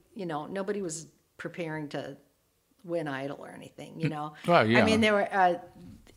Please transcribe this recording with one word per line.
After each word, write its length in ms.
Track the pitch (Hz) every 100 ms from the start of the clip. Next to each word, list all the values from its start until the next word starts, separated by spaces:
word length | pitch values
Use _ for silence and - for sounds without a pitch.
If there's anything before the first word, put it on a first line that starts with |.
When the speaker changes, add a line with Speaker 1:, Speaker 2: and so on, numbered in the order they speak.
| _
Speaker 1:
you 100 | 220
know, 220 | 175 151 156
nobody 340 | 190 196 202
was 260 | 180 156 147 _ _ -
preparing 520 | 165 165 160 156 147
to 260 | 143 135 143 _ _ _ _ _ _
win 240 | 175 170 151
Idol 300 | 135 139 -
or 80 | -
anything, 480 | - 139 - 147 -
you 80 | 160
Speaker 2:
Mm. 20 |
Speaker 1:
know? 240 | 151 151 - -
Speaker 2:
Well, 200 | 170 110
yeah. 140 | 117
Speaker 1:
I 40 |
mean, 160 | - 220
there 140 | 214
were, 140 | 208 -
uh, 200 | 196 180 175 - - 175 - -